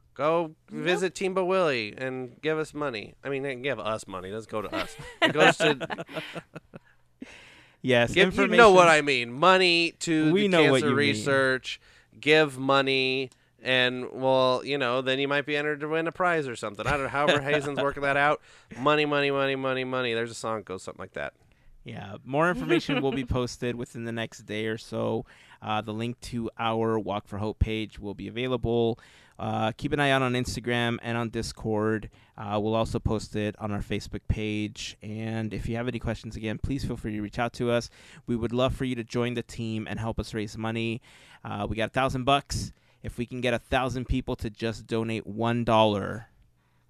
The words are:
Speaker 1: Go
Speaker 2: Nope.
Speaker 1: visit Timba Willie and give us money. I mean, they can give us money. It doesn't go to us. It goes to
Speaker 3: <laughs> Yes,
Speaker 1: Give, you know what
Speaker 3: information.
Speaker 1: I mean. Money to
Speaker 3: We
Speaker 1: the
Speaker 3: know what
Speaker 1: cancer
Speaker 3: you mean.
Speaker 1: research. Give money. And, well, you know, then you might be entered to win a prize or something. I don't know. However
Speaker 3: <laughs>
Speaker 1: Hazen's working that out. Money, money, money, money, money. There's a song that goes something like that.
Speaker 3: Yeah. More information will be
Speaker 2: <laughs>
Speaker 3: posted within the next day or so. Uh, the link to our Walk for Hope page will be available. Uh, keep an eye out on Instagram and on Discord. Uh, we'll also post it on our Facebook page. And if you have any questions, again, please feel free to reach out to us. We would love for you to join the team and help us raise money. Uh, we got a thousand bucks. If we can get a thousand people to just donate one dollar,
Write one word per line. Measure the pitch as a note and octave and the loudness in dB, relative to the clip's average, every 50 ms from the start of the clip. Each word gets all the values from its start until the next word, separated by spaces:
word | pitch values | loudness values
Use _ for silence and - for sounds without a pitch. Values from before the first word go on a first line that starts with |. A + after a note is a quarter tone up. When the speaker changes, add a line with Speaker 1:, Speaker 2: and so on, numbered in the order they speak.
| _ _ _ | _ _ _
Speaker 1:
Go | - C3+ D#3 E3 E3+ E3+ D#3 D#3+ _ _ - | -2 0 2 2 2 0 -2 -6 _ _ -12
Speaker 2:
Nope. | - D3+ D3+ | -10 -4 -2
Speaker 1:
visit | E3+ F3+ F3 F#3+ F3+ - | 0 0 2 0 -2 -2
Timba | - G3 F#3 F#3+ F#3+ F#3 | -2 -4 -2 0 0 0
Willie | F3 F#3+ F#3+ F3+ D#3 C3+ A#2+ G#2+ G#2 - | 2 2 2 4 2 2 0 -2 -4 -6
and | - C3 C3 C3 C3 B2+ A#2+ B2 - | -6 -6 -6 -4 -6 -8 -10 -10 -6
give | - D3+ D#3 | -2 -2 0
us | D#3 D#3 - - | -2 -2 -4 -4
money. | D3 D3 C#3 A#2 G#2 - - - - - | -6 -4 -4 -4 -6 -8 -10 -14 -12 -8
I | C3+ | -6
mean, | C#3 C3+ C3+ | -4 -4 -4
they | C#3+ C3 | -4 -4
can | A#2+ | -4
give | B2+ C#3+ B2+ A2 | -2 -4 -2 -2
us | F2 G#2+ A2 G#2 - | -2 -2 -4 -4 -6
money. | - F#2+ F#2 F2+ F#2 | -8 -10 -10 -8 -8
It | |
doesn't | G2+ A2+ A2 - | -8 -10 -8 -6
go | G#2+ A2 G2 | -6 -6 -4
to | F2+ - | -4 -4
us. | F#2 F2+ - - - - B4 - - | -6 -6 -6 -10 -14 -16 -12 -4 0
It | E4+ - - | 0 0 4
goes | D3+ - - D#3+ | 4 4 4 4
to | - E3 D#3 D3 B2+ - - - D#3+ D#3+ - | 4 2 0 0 0 -4 -8 -8 -10 -10 -10
Speaker 3:
<laughs> | - D#3 - - - E3 - _ - D#3+ - _ - - _ _ _ _ _ _ _ - - - - - - - - - - - _ _ - | -10 -12 -10 -10 -12 -14 -14 _ -16 -18 -18 _ -20 -20 _ _ _ _ _ _ _ -20 -20 -18 -20 -20 -20 -20 -20 -20 -20 -20 _ _ 0
Yes, | B2+ B2 A#2+ A#2+ A#2 - | 2 4 4 4 4 4
Speaker 1:
Give, | E3+ G3 F#3+ E3+ | 4 4 4 4
you | - G3+ | 2 2
know | A3+ A3 A#3 A#3 G#3+ | 6 10 10 12 12
what | F#3 F#3 F3 | 12 10 10
Speaker 3:
information. | E3+ | 8
Speaker 1:
I | D#3+ D3+ | 8 6
mean. | D3 C#3+ C3+ B2 A#2+ A#2+ A#2+ | 4 2 0 0 -2 -4 -2
Money | C3+ E3 F#3 F#3 F#3 F#3 F3 E3+ E3+ E3+ E3 - - | 2 6 6 6 6 6 4 4 2 2 0 -4 -6
to | - - D#3+ D#3 D#3 D#3 | -2 0 2 4 4 4
Speaker 3:
We | E3+ G3+ G#3 | 4 4 4
Speaker 1:
the | G3 | 4
Speaker 3:
know | F3+ E3 D#3 | 4 6 6
what | D#3 C3 C3 | 6 6 4
Speaker 1:
cancer | - B2+ | 4 2
Speaker 3:
you | |
mean. | B2 | 2
Speaker 1:
research. | C#3 C#3+ C#3+ C3+ - - C#3+ C3+ C3+ C3+ C3 C3 B2+ - - - - _ - - - _ _ - A2 | 2 2 2 0 0 0 0 2 2 2 2 0 -2 -4 -8 -12 -12 _ -20 -20 -20 _ _ -14 -2
Give | A#2 C#3+ D3+ D#3 D#3 C#3+ B2+ B2+ | 4 6 6 6 6 4 0 -2
money. | C3+ C3+ C3+ C#3 C3+ C3+ C3+ C3+ C3 C3 C3 C3+ C3+ B2 - _ _ _ _ _ - | 2 4 4 4 4 4 2 2 2 0 0 -2 -4 -6 -10 _ _ _ _ _ -4
And, | B2+ C3 B2+ B2+ B2 B2+ B2+ B2 - | 0 2 2 2 2 0 -2 -6 -8
well, | - B2+ C3 C3 C3 C3 C3 B2+ B2+ B2 - | -6 -2 2 4 4 4 4 4 2 0 -2
you | C3 C#3+ | -2 -2
know, | C#3+ C3+ A#2+ B2 C3 | -2 0 0 0 0
then | C3 C3 C3 C3+ | 0 0 0 0
you | C#3 | 0
might | C#3 C#3+ C#3+ C#3 | 0 0 -2 -2
be | D3 D3 | -2 -2
entered | D3 D3 D3+ D3+ C#3+ | -2 -2 -2 -4 -4
to | D3+ | -4
win | D3+ D#3 D#3+ D#3+ | -4 -2 -2 -2
a | E3 | -2
prize | D#3 - F#3 F3 E3+ D#3+ C#3+ | -2 0 0 2 2 0 0
or | C3 A#2 | -2 -6
something. | - - G#2+ G#2 G2+ - | -6 -8 -8 -6 -4 -2
I | B2 | -2
don't | C#3+ C#3+ C3+ | 0 0 -2
know. | A#2+ | -2
However | A2+ C#3 D3 D3+ D3+ D3 | 0 0 2 2 2 2
Speaker 3:
<laughs> | C#3 | 2
Speaker 1:
Hazen's | C#3 D3 D3+ C#3 D3 C#3 C3+ | 0 0 0 0 -2 -2 -2
working | C3+ C#3 C#3 C#3+ C#3 | -2 -2 -2 -2 0
that | C#3 C#3 | 0 2
out. | C#3+ C#3+ D3 D3+ - - - - - - - - A#2 | 4 4 4 2 0 -2 -12 -20 -20 -20 -16 -8 0
Money, | B2+ D3 D3+ D3+ D3+ | 2 4 4 4 4
money, | D3 D3 C#3+ C#3+ C#3+ | 2 2 2 2 2
money, | C#3 C#3 C#3 C3+ C3+ | 2 2 2 0 0
money, | C3+ C3+ C3 C3 C3 B2+ | 0 -2 -2 -2 -2 -2
money. | B2+ B2+ B2+ B2+ A#2+ A2+ | -2 -2 -2 -2 0 -2
There's | A2+ A#2 A#2 | -2 -4 -4
a | A2+ | -6
song | - - A2+ A2 | -8 -6 -4 -4
that | G#2+ F#2 | -6 -6
goes | - F#2+ F#2+ - | -8 -10 -10 -10
something | - - - | -12 -14 -14
like | F#2 F2+ - | -14 -12 -10
that. | - C#2+ C#2 - _ _ _ _ _ - - - - - | -8 -8 -8 -10 _ _ _ _ _ -20 -20 -20 -20 -16
Speaker 3:
Yeah. | A#2+ A#2+ B2+ - - G#2 - - | -14 -14 -12 -12 -12 -14 -14 -10
More | B2 C3 D3 E3 F3 | -4 0 2 2 2
information | F3+ B3 C4 - E4+ E4 - - C#4+ B3 | 2 0 0 2 2 2 2 0 -2 0
will | C3+ C3+ | 0 0
be | - C3+ C3 | -2 -2 -2
Speaker 2:
<laughs> | |
Speaker 3:
posted | - C#3 B2+ B2 A#2 - - B2+ B2 A#2+ | -2 -2 -2 -2 -2 -4 -4 -4 -4 -4
within | A#2+ B2 - - A#2 A#2 | -4 -8 -10 -10 -10 -8
the | A#2 | -6
next | A2+ A#2 A2+ A2+ - - | -6 -6 -6 -8 -10 -14
day | A2 G2+ G#2 G#2+ A2 | -12 -8 -6 -4 -4
or | A2 A2 | -4 -4
so. | A2+ - - A2+ A2+ A2+ A2+ A2+ A2+ B2+ - - - - - - - | -6 -8 -8 -6 -4 -2 -2 -2 -4 -6 -8 -16 -20 -20 -20 -20 -10
Uh, | - G#2+ G#2+ G#2+ | -6 -4 -2 -2
the | G#2+ A2+ G#2+ | -2 -4 -6
link | A2 A#2 A#2+ A#2+ - | -6 -4 -6 -6 -8
to | - - B2 A#2+ A2+ A2 - - | -10 -8 -6 -6 -6 -6 -6 -4
our | A#2 A2+ A2+ A2+ A2+ A2+ A2+ A2+ | -2 0 0 0 2 2 0 0
Walk | G2 F2+ G2 G#2 - | 0 -2 -4 -6 -6
for | - G#2 G2 | -8 -8 -6
Hope | G#2+ G#2+ G2 | -4 -2 0
page | - - A2 A2 A2 G#2+ G2+ - | 0 0 0 0 -4 -6 -8 -10
will | - G2+ G2+ G2 | -12 -12 -10 -10
be | F#2+ G2 | -10 -10
available. | G2+ G#2 A#2 B2+ B2+ B2+ A#2+ A#2+ A#2 A#2 A#2 A#2 A2+ A2 - - - - - - - _ - | -10 -6 -6 -4 -2 -2 -2 0 0 2 2 2 2 0 -4 -8 -20 -20 -20 -20 -20 _ -8
Uh, | - A2+ A2+ A2+ A2 A2 A2+ | -6 -4 -2 0 0 -2 -2
keep | - - C#3+ | -4 -6 -4
an | D3+ D3 | 0 0
eye | C#3+ C#3 | 2 2
out | C3+ C3+ | 2 2
on | C3 B2+ B2 | 2 2 0
Instagram | B2 B2 - - A#2+ G#2+ A#2+ A#2+ A#2+ A#2+ A#2 A#2 - | 0 -2 -4 -6 -6 -4 -2 0 0 0 0 -2 -4
and | - A#2 A#2 | -4 -4 -4
on | A#2 A#2 A2+ | -4 -4 -4
Discord. | A2 A2+ G#2 - - - - A2+ A2 G#2 G#2+ A2 A2 G#2+ G#2+ G#2+ - - _ _ - | -4 -6 -6 -6 -8 -6 -4 -2 0 0 0 0 0 -2 -4 -8 -18 -20 _ _ -16
Uh, | - A2 G#2 G#2 G#2+ | -12 -8 -4 -2 -2
we'll | G#2 A2 A2 | 0 2 2
also | A2+ A2+ - - A2+ | 0 0 0 -2 -2
post | - - A2+ G#2 - - - | -2 -2 -2 -2 -4 -6 -6
it | G#2+ G#2 G#2+ F#2+ - | -4 -4 -4 -4 -6
on | A2 G#2 | -6 -6
our | G2+ G#2 | -4 -4
Facebook | G#2+ - G#2+ G2 - - - G#2 - | -4 -4 -6 -6 -6 -8 -12 -6 -2
page. | - - A2 G#2+ G#2+ G#2+ G#2 G#2+ G#2 A2+ - - - - - | -2 -2 -2 -2 -4 -2 -2 -4 -6 -6 -8 -12 -12 -12 -14
And | - G#2+ G#2+ A2 A2 A2 A2+ A2+ A2 G#2+ F#2+ | -12 -12 -10 -8 -6 -6 -4 -4 -4 -4 -4
if | - - | -6 -6
you | - A#2 | -4 -4
have | A#2 A#2+ | -4 -4
any | B2+ A#2 | -4 -4
questions, | A2+ - A#2 A2 - - A2+ A2 | -4 -4 -4 -6 -6 -8 -10 -10
again, | A#2 A2 A2 G#2+ - | -6 -6 -6 -6 -4
please | - - C#3 C#3 - | -4 -4 -4 -4 -4
feel | A#2+ A#2+ | -4 -6
free | A2 - A2+ G#2+ | -6 -6 -6 -6
to | G#2 | -4
reach | G#2 G#2 - - | -6 -6 -4 -4
out | A#2+ A#2+ - | -4 -4 -2
to | - B2 A#2+ | -2 0 0
us. | A#2 A#2+ A#2 - - - - - - - - | 2 0 0 -2 -12 -20 -20 -20 -20 -12 -6
We | - A#2+ | -4 -2
would | A2+ A2+ A2+ A#2 | -2 -2 -2 0
love | B2 B2+ C3 A#2+ | 2 2 2 0
for | - C3+ | 0 -2
you | B2+ B2+ | -4 -4
to | A#2 A2 | -4 -6
join | - - A#2+ A#2 A#2+ B2 | -4 -2 -2 0 0 -2
the | A#2 | -4
team | A2+ - - - A#2 A2 A2 A2 A2 - | -6 -8 -8 -8 -6 -4 -4 -4 -4 -6
and | G2+ G#2 | -6 -4
help | A2+ A2+ A2 - | -4 -4 -4 -4
us | G#2+ - - | -6 -6 -4
raise | A2 G#2 G#2 G#2+ | -6 -6 -6 -6
money. | G#2+ A2 A2+ A2+ A#2 A2+ A2+ A2+ A#2 - - - - - - - - - | -6 -6 -4 -2 -2 -2 -4 -4 -6 -10 -16 -20 -20 -20 -20 -20 -16 -12
Uh, | A2+ G#2 G2+ G#2 | -8 -6 -6 -4
we | G#2 G#2+ | -4 -2
got | A2 A2 G#2 | -2 -4 -2
a | - | 0
thousand | C3 C3 C3 B2 C3 B2 | 0 0 0 0 -2 2
bucks. | C3+ C#3 C#3 - - - A#2 G#2 - - _ _ _ _ _ | 2 2 2 2 -2 -6 -6 -6 -8 -12 _ _ _ _ _
If | - A#2 - | -14 -10 -8
we | - A#2+ | -8 -8
can | A2+ B2+ B2+ | -8 -6 -4
get | A#2+ B2 A#2 | -2 0 0
a | A2+ | -2
thousand | - - C#3+ B2+ B2+ B2+ A#2+ C3 B2 | -2 0 0 0 0 0 -2 -4 -2
people | - - B2+ A#2+ - B2+ | -2 -2 -2 -2 -4 -6
to | - - A2+ | -6 -6 -8
just | G#2+ - A#2+ A2+ G#2+ B2 A2 | -8 -6 -6 -6 -6 -6 -6
donate | - A#2 A2+ A2+ A2+ A2+ A2 - | -4 -2 -2 -2 -2 -4 -6 -6
one | E2 G2+ A2 A2+ A#2 A#2 A#2+ A#2 | -8 -6 -2 0 0 0 0 2
dollar, | A#2 A2+ A2 A2 G#2+ G#2 G2 F#2+ F#2 F#2 A2 A#2 - _ _ _ _ _ _ _ _ _ _ _ _ | 4 6 6 8 6 4 2 -2 -4 -6 -8 -12 -16 _ _ _ _ _ _ _ _ _ _ _ _